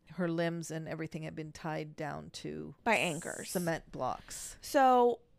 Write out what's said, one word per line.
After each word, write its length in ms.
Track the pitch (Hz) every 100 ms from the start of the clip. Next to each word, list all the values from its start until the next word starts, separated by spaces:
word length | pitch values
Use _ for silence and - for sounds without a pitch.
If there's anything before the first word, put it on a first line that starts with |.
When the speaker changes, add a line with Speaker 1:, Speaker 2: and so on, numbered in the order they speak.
| - 156
Speaker 1:
her 120 | 175
limbs 440 | 165 170 170 156
and 160 | 160 160
everything 360 | 160 156 156
had 120 | 156 165
been 160 | 156
tied 440 | - 160 156 156 151
down 360 | 151 151 -
to 420 | - 151 - 151 -
Speaker 2:
By 120 | 226 208
anchors. 540 | 156 147 - - -
Speaker 1:
cement 400 | 190 170 160 -
blocks. 680 | - 127 - - - - -
Speaker 2:
So 580 | - 294 262 247 240 - _